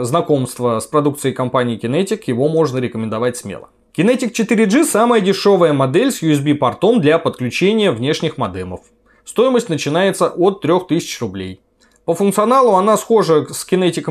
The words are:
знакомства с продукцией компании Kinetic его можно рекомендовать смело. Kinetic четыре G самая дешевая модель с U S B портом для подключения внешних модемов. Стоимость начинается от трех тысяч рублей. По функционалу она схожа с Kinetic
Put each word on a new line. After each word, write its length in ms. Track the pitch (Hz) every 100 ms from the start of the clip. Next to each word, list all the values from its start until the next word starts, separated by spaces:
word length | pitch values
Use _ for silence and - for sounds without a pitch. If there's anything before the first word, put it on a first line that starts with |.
знакомства 760 | 120 160 - 147 127 - 123 110
с 80 | -
продукцией 480 | 156 143 143 135
компании 460 | 127 127 131 123 113
Kinetic 420 | 117 143 190 208 -
его 220 | 120 147
можно 280 | 160 151 127
рекомендовать 640 | 123 110 110 110 123 120
смело. 320 | 107 85 - _ _ -
Kinetic 340 | 190 254 233
четыре 360 | - 214 220 220
G 180 | 233
самая 360 | 330 202 240 233
дешевая 520 | 185 190 208 196 170
модель 400 | 143 135 151 269
с 100 | -
U 100 | 160
S 60 | 147
B 160 | 139
портом 460 | 147 127 120 185 247
для 180 | 147 160
подключения 720 | - - 127 - 180 220 202
внешних 480 | 113 131 156 160 -
модемов. 440 | 110 92 90 90 - _ _ _
Стоимость 440 | - - 262 247 233
начинается 600 | 151 160 156 196 185 170
от 320 | - 175 196
трех 260 | 143 175 180
тысяч 340 | 160 - -
рублей. 400 | 113 95 92 92 _ _ _ _
По 100 | -
функционалу 600 | 170 196 196 214 262 254
она 220 | 185 202 208
схожа 500 | - 220 160 156 131
с 200 | - -
Kinetic 360 | 190 185 165 151